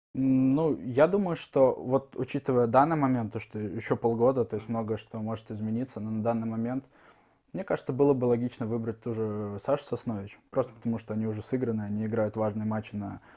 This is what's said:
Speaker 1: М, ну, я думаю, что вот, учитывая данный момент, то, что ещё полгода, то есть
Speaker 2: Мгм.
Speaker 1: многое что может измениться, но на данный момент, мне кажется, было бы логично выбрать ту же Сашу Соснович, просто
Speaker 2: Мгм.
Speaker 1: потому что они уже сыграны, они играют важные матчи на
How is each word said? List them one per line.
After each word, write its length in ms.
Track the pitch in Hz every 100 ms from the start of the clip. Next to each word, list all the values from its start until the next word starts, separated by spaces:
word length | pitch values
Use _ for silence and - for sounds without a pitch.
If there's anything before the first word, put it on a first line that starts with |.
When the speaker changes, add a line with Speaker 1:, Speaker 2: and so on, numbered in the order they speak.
| _ 131
Speaker 1:
М, 380 | 135 131 131
ну, 240 | 143 160 80
я 280 | 107 120 165
думаю, 280 | 202 185 165
что 380 | - 143 127
вот, 400 | - 117 131 135 -
учитывая 500 | 131 143 - 123 120
данный 280 | 127 151 156
момент, 360 | 135 127 107
то, 80 | 110
что 180 | - 107
ещё 380 | 107 107 - 123
полгода, 480 | 117 113 123 131
то 120 | 110 107
есть 120 | 110
Speaker 2:
Мгм. 80 | 117
Speaker 1:
многое 200 | 110 107
что 220 | - 113
может 300 | 110 110 -
измениться, 500 | 104 110 113 131 107
но 100 | 107
на 120 | 110
данный 240 | 110 117 113
момент, 380 | 113 117 131 - _ - _ _ _ _
мне 120 | 170
кажется, 280 | 196 156 -
было 220 | 127 143
бы 120 | 131 123
логично 400 | 117 123 - 110
выбрать 340 | 117 113 110
ту 120 | 123
же 440 | 110 107 104 104 101
Сашу 200 | - 143
Соснович, 540 | - - 123 104 98 - _
просто 220 | 135 123
Speaker 2:
Мгм. 60 | -
Speaker 1:
потому 200 | 117 110
что 160 | -
они 120 | 107 110
уже 160 | 107
сыграны, 400 | - 127 123 107
они 240 | 101 107 110
играют 300 | 110 107 110
важные 300 | 110 107 107
матчи 300 | 110 - 104
на 240 | 98 98 -